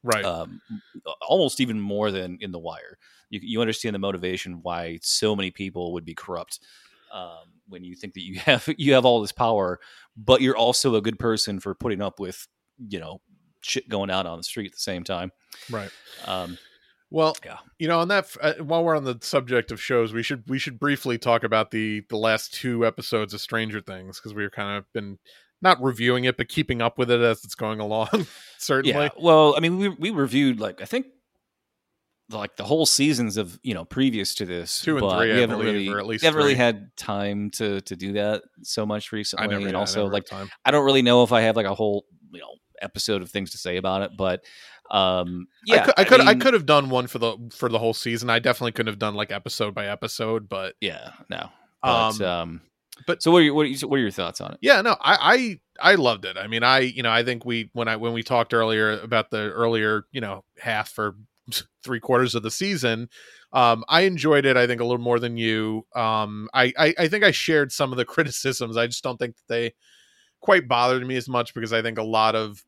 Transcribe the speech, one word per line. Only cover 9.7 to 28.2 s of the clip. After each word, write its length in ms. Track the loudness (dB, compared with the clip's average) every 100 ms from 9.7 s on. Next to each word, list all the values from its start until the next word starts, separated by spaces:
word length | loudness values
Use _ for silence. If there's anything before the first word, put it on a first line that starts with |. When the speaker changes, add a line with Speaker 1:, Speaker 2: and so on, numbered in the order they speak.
| -4 -12 -20 _ -8
Speaker 2:
but 240 | 4 4
you're 160 | 4 2
also 380 | 2 2 2 2
a 40 |
good 160 | 0 -4
person 400 | -2 -2 -4 -6
for 140 | -8
putting 260 | -6 -6 -4
up 160 | -6 -8
with, 300 | -12 -12 -20 _ _ _ -12
you 100 | -12
know, 220 | -12 -16 _ _ _ _
shit 280 | -8 -8 -4
going 220 | -6 -2
out 160 | -2 -4
on 120 | -8
the 60 |
street 220 | -10 -10 -10
at 60 |
the 60 | -8
same 240 | -8 -8
time. 260 | -6 -8 -8 _ _ -20 -12
Speaker 1:
Right. 200 | -10 -10 -16 -20 -18
Speaker 2:
Um, 340 | -8 -8 -8 -12 _ _ _ _ _
Speaker 1:
Well, 260 | 0 0 -2
Speaker 2:
yeah. 140 | -14 -18 _ _
Speaker 1:
you 80 | -2
know, 140 | 0
on 80 | 2
that, 160 | 0
f-, 140 | -2 -4
uh, 140 | -4 -4
while 180 | -2 0
we're 140 | 2 0
on 80 |
the 140 | -2 -6
subject 500 | -2 -2 2 0 0
of 100 | -10
shows, 320 | 0 0 0
we 120 | -2
should, 180 | -4 -6 -6
we 100 | -6
should 220 | -6 -4
briefly 360 | -2 0 -2 -2
talk 280 | 2 2
about 260 | 2 0 0
the, 320 | -2 -4 -6 -6
the 80 | 0
last 360 | 2 2 -2
two 300 | -8 -6 0
episodes 500 | 0 -2 -4 -4 -4
of 60 | -8
Stranger 400 | -6 -6 -4 -8
Things, 380 | -10 -14 -14 -16
'cause 160 | -14
we've 160 | -8 -8
kind 280 | -6 -8 -8
of 140 | -8
been 260 | -10 -10 -16 _ _ _ _
not 200 | 4 4
reviewing 440 | 2 0 2 2
it, 120 | 0 -2
but 120 | -4
keeping 340 | -2 -2 0
up 160 | 0 0
with 100 | 2
it 120 | 4
as 240 | 4 2
it's 100 | -6
going 240 | -8 -6 -4
along. 300 | -2 -2 0 -2